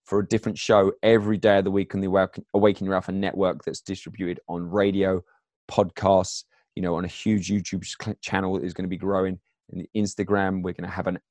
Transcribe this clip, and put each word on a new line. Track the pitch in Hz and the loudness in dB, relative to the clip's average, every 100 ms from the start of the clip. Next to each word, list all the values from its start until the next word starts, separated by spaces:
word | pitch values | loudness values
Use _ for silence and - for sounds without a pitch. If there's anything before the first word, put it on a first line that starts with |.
for | - 101 | -2 -2
a | 98 | 0
different | 113 117 87 | -2 -2 -6
show | - 104 95 - | 4 6 6 2
every | 110 113 104 107 | 4 4 4 2
day | 107 98 | 6 6
of | |
the | 95 | 4
week | 98 95 | 0 -2
on | 98 | -2
the | 95 | 0
Awaken, | 95 92 - - | 2 0 -4 -4
Awaken | 101 104 98 95 | 4 4 2 -2
Your | |
Alpha | 92 92 | -2 -2
network | 95 98 92 92 69 | -4 -4 0 0 0
that's | - - | -8 -10
distributed | - 95 - - 90 87 - | -10 -10 -10 -8 -6 -6 -8
on | 87 87 | -8 -4
radio, | 101 101 98 95 92 - _ _ _ - | 0 2 2 0 0 -6 _ _ _ -4
podcasts, | - 95 - 98 95 90 - - _ _ - | 0 0 0 4 4 2 -8 -16 _ _ -6
you | |
know, | 90 | -2
on | 85 | -2
a | 90 | -4
huge | - 110 104 87 | -4 0 0 0
YouTube | 101 87 95 | -4 -2 -8
ch-, | - - - - | -8 -10 -10 -8
channel | - 95 95 | -4 -2 -2
that | 95 | -4
is | 90 | -4
gonna | 85 92 | -6 -6
be | 90 | -4
growing. | 92 98 95 92 _ _ _ | -2 0 -2 -4 _ _ _
In | 92 - 107 | -14 -8 -4
Instagram, | 101 - 95 101 95 95 | -4 -4 -2 0 0 -2
we're | 90 | -4
gonna | 87 87 | -8 -10
have | 95 92 | -6 -4
an | 90 _ | -6 _